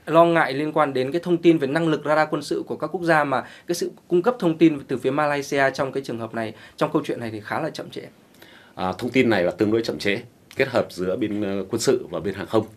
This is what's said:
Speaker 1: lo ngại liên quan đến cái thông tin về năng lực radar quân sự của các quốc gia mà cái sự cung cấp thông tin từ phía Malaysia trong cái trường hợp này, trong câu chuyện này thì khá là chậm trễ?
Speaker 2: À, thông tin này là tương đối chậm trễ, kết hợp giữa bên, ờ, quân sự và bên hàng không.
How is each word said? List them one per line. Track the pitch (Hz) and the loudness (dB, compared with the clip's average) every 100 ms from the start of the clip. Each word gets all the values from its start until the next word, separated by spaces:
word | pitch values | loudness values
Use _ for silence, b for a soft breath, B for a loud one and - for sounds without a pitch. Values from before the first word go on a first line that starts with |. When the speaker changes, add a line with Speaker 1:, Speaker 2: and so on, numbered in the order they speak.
| - | 2
Speaker 1:
lo | 156 170 | 6 6
ngại | 165 143 | 6 2
liên | 135 151 | 0 -2
quan | 156 147 | 0 0
đến | 131 127 | 0 -2
cái | 170 | -2
thông | 180 170 | 0 4
tin | 170 160 | 4 4
về | 131 | 2
năng | 156 165 | 0 0
lực | 151 - | 0 2
radar | 151 151 | 2 2
quân | 160 | -2
sự | 143 170 - | -4 -6 -4
của | 156 | -6
các | 151 | -6
quốc | 190 | -4
gia | 170 156 | 2 2
mà | 143 127 113 B - | 4 0 -4 B -6
cái | 175 | -4
sự | 185 - _ | -4 -8 _
cung | 175 | 2
cấp | 175 247 | 2 0
thông | 175 160 | 0 4
tin | 165 143 131 | 4 4 -4
từ | 127 | -2
phía | 135 | 0
Malaysia | 143 147 143 139 143 135 | 0 0 0 -2 2 2
trong | 135 135 | 0 -4
cái | 139 | -4
trường | 139 117 | -6 -8
hợp | 113 | -6
này, | 117 110 110 B - | -6 -6 -8 B -4
trong | 151 | -2
câu | 156 147 | 0 -2
chuyện | 120 | -6
này | 117 | -6
thì | 107 | -10
khá | 104 110 | -6 -6
là | 151 | -6
chậm | - - | -8 -12
trễ? | - - - _ B B B B - | -14 -16 -20 _ B B B B -6
Speaker 2:
À, | 92 92 | -6 -4
thông | 120 | 0
tin | 127 120 | 2 4
này | 101 | 4
là | 87 | 2
tương | - 104 | 2 2
đối | 113 | 2
chậm | - - | -2 -4
trễ, | 101 98 - _ _ - | -4 -4 -6 _ _ -2
kết | 127 | 0
hợp | 117 90 | 0 -2
giữa | - 92 92 | -4 -4 -2
bên, | 107 104 | -4 -4
ờ, | 101 98 95 | -4 -4 -4
quân | 117 | -2
sự | - 123 - | 0 0 -2
và | 82 | -8
bên | 92 | -6
hàng | 95 87 | -8 -2
không. | 110 104 | -2 -2